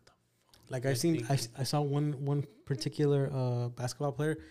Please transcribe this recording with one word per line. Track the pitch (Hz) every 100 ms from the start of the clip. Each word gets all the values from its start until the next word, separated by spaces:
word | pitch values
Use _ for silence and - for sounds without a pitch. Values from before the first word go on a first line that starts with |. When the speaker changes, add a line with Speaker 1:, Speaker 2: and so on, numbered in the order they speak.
| _
Speaker 1:
the |
fuck | _ _ _ _ - -
Speaker 2:
Like, | 131 127
Speaker 1:
are |
Speaker 2:
I've | 127
Speaker 1:
they |
Speaker 2:
seen, | 170 160 117
I've, | 139
Speaker 1:
thinking?" | - -
Speaker 2:
I |
saw | 127 147
one, | 147 139 147 135 139
one | 143 139 - -
particular, | 139 147 - 147 143 139
uh, | 135 123 123 120
basketball | 120 123 - 143
player. | 123 151 156 -